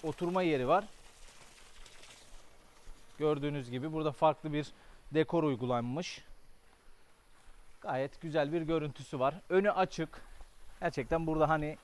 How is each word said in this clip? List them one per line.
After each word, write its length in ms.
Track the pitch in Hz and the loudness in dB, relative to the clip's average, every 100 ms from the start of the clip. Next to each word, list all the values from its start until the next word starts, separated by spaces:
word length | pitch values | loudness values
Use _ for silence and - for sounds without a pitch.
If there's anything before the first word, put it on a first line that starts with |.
Oturma 380 | 156 - 175 185 | -6 -2 0 2
yeri 260 | 170 139 127 | 4 4 4
var. 160 | 180 208 - - - - - - - - - - - - - - - - - - - - - - - | 4 2 -10 -20 -20 -20 -20 -20 -20 -20 -18 -18 -18 -20 -20 -18 -18 -18 -20 -20 -18 -16 -16 -14 -2
Gördüğünüz 520 | 151 147 147 143 120 | 0 2 0 -4 -4
gibi 220 | 123 156 | -6 -4
burada 180 | 156 151 | -2 -2
farklı 420 | - 156 - 156 | 4 4 4 -2
bir 180 | 147 143 - - - - | -4 -4 -10 -20 -20 -2
dekor 300 | 156 151 170 | 2 4 4
uygulanmış. 800 | 156 120 123 120 120 147 185 - - - - - - - - - - - - - - - - - | 2 2 0 0 -2 -4 -6 -10 -16 -18 -20 -20 -20 -20 -20 -20 -20 -20 -20 -20 -20 -20 -20 -12
Gayet 400 | - 131 143 - | -4 -2 -2 -6
güzel 320 | 165 151 143 | -2 0 2
bir 80 | 165 | 0
görüntüsü 580 | 156 160 147 - 131 139 | 0 0 -2 -8 -8 0
var. 160 | 135 160 - | 0 0 2
Önü 220 | 185 202 | 4 4
açık. 500 | 190 185 - 160 - - - - - - - | 4 2 -2 -6 -8 -16 -16 -16 -16 -16 -4
Gerçekten 480 | 175 143 117 165 160 | -4 -2 0 0 2
burada 220 | 156 151 | 4 4
hani 280 | 156 151 - | 4 0 -6